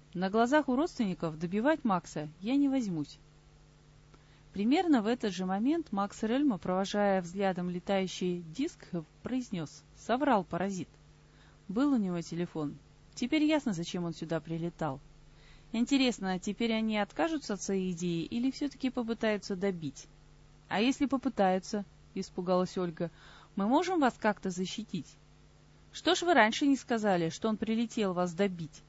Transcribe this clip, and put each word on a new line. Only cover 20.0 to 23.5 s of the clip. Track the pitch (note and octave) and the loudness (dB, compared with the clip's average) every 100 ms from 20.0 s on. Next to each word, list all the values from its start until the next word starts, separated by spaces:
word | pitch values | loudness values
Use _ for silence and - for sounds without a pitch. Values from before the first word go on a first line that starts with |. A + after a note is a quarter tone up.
| - - - - - - - | -16 -20 -20 -20 -20 -20 -6
«А | F3 | 0
если | A#3 C4+ C4+ | 0 2 0
попытаются?» — | C4+ C4+ - G3 F#3 F#3 G#3 G3+ - - - | 0 -2 2 2 2 -2 -6 -8 -14 -12 -10
испугалась | F#3+ - F3+ F3+ F3+ - | -8 -6 0 2 2 0
Ольга. | F3+ D#3+ E3+ - - - - | -4 -2 -6 -6 -20 -20 -10